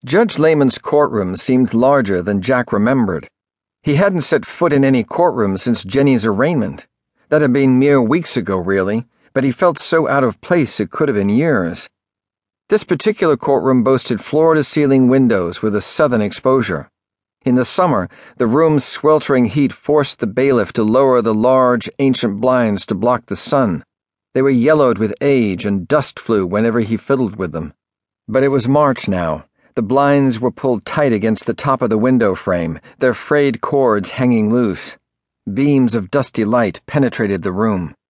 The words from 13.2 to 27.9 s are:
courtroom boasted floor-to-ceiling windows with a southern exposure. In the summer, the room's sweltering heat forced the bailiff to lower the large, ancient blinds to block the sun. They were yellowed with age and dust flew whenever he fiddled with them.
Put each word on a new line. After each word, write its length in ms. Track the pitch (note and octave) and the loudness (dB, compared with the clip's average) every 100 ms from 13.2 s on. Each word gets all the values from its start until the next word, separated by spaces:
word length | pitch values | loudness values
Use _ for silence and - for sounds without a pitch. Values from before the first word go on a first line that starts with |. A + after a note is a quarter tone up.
| E3+ C#3 | 0 0
courtroom 480 | - C3+ A2 B2+ | 0 0 2 2
boasted 380 | A#2 C3 - A2 | 2 0 -2 -8
floor-to-ceiling 880 | - D3+ D#3+ D#3+ C#3 D#3 C#3+ C3+ B2+ | -2 2 2 2 0 0 2 4 4
windows 520 | C3+ B2 G2+ E2+ E2+ | 4 4 2 -2 -4
with 140 | A2 G#2 | -2 -2
a 60 | |
southern 400 | - - D3+ A#2+ | -4 0 0 0
exposure. 680 | G#2 - C3 C3 G#2+ D#2+ - _ _ _ _ _ C3+ | -2 -2 0 0 0 -6 -10 _ _ _ _ _ 0
In 100 | B2+ | 0
the 100 | B2 | 0
summer, 420 | - F3+ A2+ F2+ - - _ | 0 0 0 -4 -12 -20 _
the 100 | A#2+ | 0
room's 380 | C3 D#3+ D3+ - | 2 2 2 -2
sweltering 640 | - D3 D#3 - C3 A#2 | -2 2 2 2 0 2
heat 260 | C#3+ C3+ | 0 -2
forced 460 | - - D3+ C#3 - | -2 0 0 0 -4
the 80 | A2 | -4
bailiff 440 | A#2 C#3 B2 G2 | 0 2 2 0
to 100 | - | -2
lower 380 | G#2+ B2 C3+ B2 | 0 2 4 2
the 120 | A2+ | 2
large, 560 | G#2+ B2 C3 B2+ B2 - - | 0 2 4 2 0 -4 -2
ancient 400 | C#3 B2 A2+ G2+ | 0 0 -2 -2
blinds 460 | B2 B2+ A#2 G2 - | 0 2 0 -2 -4
to 100 | G2 | -2
block 300 | A#2 B2 _ | 0 0 _
the 100 | G2 | -8
sun. 480 | - C#3 A#2 D#2+ - _ _ _ _ | -2 0 0 -2 -8 _ _ _ _
They 80 | C3 | -2
were 80 | C#3 | 2
yellowed 480 | B2+ B2+ D#3 C3 G#2 | 2 2 4 2 0
with 160 | G#2+ - | -4 -2
age 460 | C#3+ C#3 G#2+ F2+ G#2 | 0 2 0 -2 -4
and 220 | G2 E2+ | -4 0
dust 320 | D3+ C3 - | -2 -2 -10
flew 240 | - A2 F2+ | -2 -2 0
whenever 340 | G2+ A#2 A2+ | 0 0 -2
he 160 | G#2+ A2 | -2 -4
fiddled 400 | - C#3 A2+ G#2+ | -2 -2 -2 -6
with 160 | F2+ | -8
them. 220 | D#2+ D2+ _ _ | -8 -12 _ _